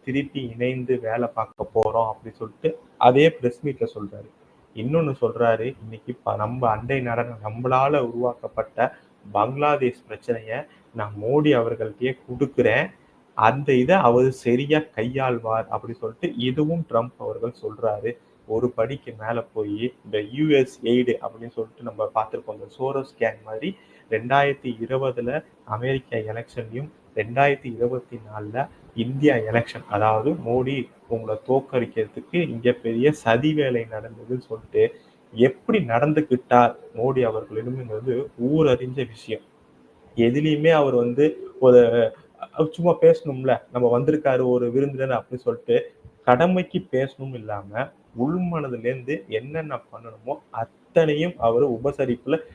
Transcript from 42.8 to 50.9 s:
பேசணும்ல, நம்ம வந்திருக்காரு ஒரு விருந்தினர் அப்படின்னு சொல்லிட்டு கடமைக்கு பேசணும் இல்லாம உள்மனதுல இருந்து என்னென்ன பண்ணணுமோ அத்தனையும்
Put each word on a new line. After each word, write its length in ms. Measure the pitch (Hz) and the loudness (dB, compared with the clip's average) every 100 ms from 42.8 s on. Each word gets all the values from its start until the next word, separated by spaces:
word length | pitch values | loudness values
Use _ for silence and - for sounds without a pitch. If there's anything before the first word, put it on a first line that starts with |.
| 170 165 | 0 6
பேசணும்ல, 600 | 165 160 151 131 131 117 - | 6 6 2 -4 0 -2 -2
நம்ம 260 | 123 123 120 | 0 2 2
வந்திருக்காரு 500 | 131 156 143 127 127 | 2 0 2 2 2
ஒரு 220 | 123 120 | 2 2
விருந்தினர் 540 | 127 139 135 131 117 | 0 0 -2 -4 -4
அப்படின்னு 120 | - 123 | -6 -8
சொல்லிட்டு 580 | 120 117 - 120 - - - _ | -4 -4 0 0 0 -12 -20 _
கடமைக்கு 640 | - 127 175 185 180 - - | 4 4 4 2 -2 -6 -4
பேசணும் 440 | 127 135 - 135 | -4 -4 -6 -14
இல்லாம 540 | 123 107 104 98 110 139 - _ 113 | -12 -10 -10 -8 -8 -8 -10 _ -4
உள்மனதுல 600 | 135 180 180 165 139 120 | -2 -2 -2 -4 -6 -6
இருந்து 460 | 117 131 123 156 - | -4 -4 -4 -8 -6
என்னென்ன 480 | 110 131 160 156 127 | -8 -6 -10 -8 -10
பண்ணணுமோ 600 | - 113 117 107 120 151 - | -12 -20 -20 -14 -10 -10 -10
அத்தனையும் 840 | 117 113 _ _ | -10 -10 _ _